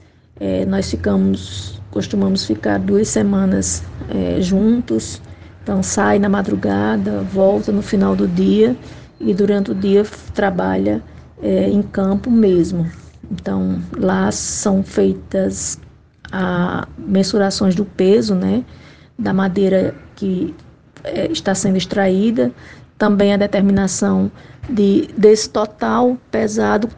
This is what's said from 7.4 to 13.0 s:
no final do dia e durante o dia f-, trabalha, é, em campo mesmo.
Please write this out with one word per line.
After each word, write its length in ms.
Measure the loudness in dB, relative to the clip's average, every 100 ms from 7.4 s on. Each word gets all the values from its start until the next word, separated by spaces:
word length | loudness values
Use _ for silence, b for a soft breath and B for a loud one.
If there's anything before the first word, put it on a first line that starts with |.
| 2 2 0
no 120 | -2
final 320 | 0 0 2 2
do 120 | 0
dia 480 | 2 2 4 4 2 B B B -6
e 160 | -2 0
durante 340 | 2 0 0
o 60 | -2
dia 260 | 2 2
f-, 300 | 2 -4 -8
trabalha, 720 | -2 0 0 0 0 0 -2 -6 B B -8
é, 260 | -2 0 2
em 140 | 0
campo 480 | 0 -2 0 0 2
mesmo. 580 | 4 4 4 2 0 -4 -6